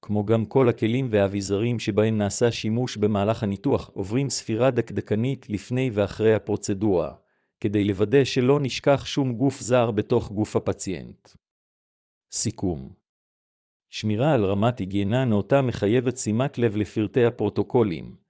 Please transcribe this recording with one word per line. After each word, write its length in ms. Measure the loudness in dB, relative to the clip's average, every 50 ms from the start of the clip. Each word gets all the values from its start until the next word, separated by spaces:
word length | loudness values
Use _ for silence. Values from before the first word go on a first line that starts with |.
| -8
כמו 220 | -4 -2 -2 2
גם 220 | 2 2 2 2
כל 220 | 2 2 4 4 4
הכלים 380 | 2 2 0 0 0 -2 -2 0
והאביזרים 680 | 2 2 2 2 0 -4 -4 -2 -2 -2 0 -2 -2 -2
שבהם 400 | -4 -2 0 2 2 2 2 0
נעשה 340 | 0 -2 0 0 0 0 0
שימוש 440 | -2 -4 -2 -2 -2 -2 -4 -2
במהלך 460 | -2 0 0 2 2 2 0 0 0 -2
הניתוח, 480 | -4 -4 -2 0 0 0 0 -2 -6 -8
עוברים 360 | -8 -6 -2 -2 -2 -2 -2
ספירה 400 | -4 -6 -4 -4 -2 0 2 2
דקדקנית 800 | 2 0 -2 -2 -6 -8 -4 -2 -2 -2 0 -2 -4 -6 -6 -8
לפני 400 | -8 -8 -6 -4 -2 -2 -2 0 0
ואחרי 420 | 0 0 0 0 2 2 4 4
הפרוצדורה, 800 | 4 2 -2 -4 -4 -2 -4 -2 0 2 2 2 2 0 -2 -6 -12 _ _ _ _ _ _ _ _
כדי 240 | -4 0 0 2 2
לוודא 400 | 2 2 0 2 4 4 4 4
שלא 360 | 4 2 2 2 4 2 2
נשכח 460 | 2 -2 -6 -2 2 2 2 2 0
שום 280 | -4 -2 -2 -2 -2 0
גוף 260 | 0 0 0 0 -2
זר 300 | -2 0 2 2 2 2
בתוך 420 | 0 -2 0 2 0 0 0 0 -2
גוף 240 | -4 -4 -2 -2
הפציינט. 720 | -2 -2 -2 -4 -4 -6 -6 -6 -8 -10 -14 -18 -20 _ -20 -20 _ _ _ _ _ _ _ _ _ _ _ _ _ _ _ _ _ _ _ -8
סיכום. 600 | -4 -4 -4 -4 -4 -4 -4 -4 -4 -8 -14 -18 -20 _ _ _ _ _ _ _ _ _ _ _ _ _ _ _ _ _ _
שמירה 460 | -12 -6 -4 -2 0 0 2 2 2
על 100 | 2 2
רמת 340 | 2 2 2 2 0 0 -2
היגיינה 460 | -6 -4 -2 -2 0 0 0 0 2
נאותה 380 | 2 2 0 2 2 2 2 2
מחייבת 540 | 0 -2 -2 0 0 2 2 0 -2 -4
שימת 420 | -4 -4 -2 -2 0 -2 -2 -2 -2
לב 180 | -2 0 0
לפרטי 480 | -2 -4 -2 -2 -4 -4 0 2 2 2
הפרוטוקולים, 920 | 2 2 0 -2 -2 0 -2 -2 0 2 2 2 2 0 -4 -8 -12 -18 -20 _ _